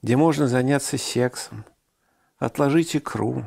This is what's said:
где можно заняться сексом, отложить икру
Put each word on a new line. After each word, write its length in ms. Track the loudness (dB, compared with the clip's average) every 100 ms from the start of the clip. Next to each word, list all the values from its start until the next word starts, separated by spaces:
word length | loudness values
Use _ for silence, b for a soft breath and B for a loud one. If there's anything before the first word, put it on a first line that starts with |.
где 140 | 2 4
можно 320 | 4 4 2
заняться 480 | 2 2 0 -2 -6
сексом, 680 | -4 0 0 -2 -12 -14 -16 _ _ _ _ _ _ _
отложить 580 | -8 0 2 2 0 -4
икру 480 | -4 -4 -4 -4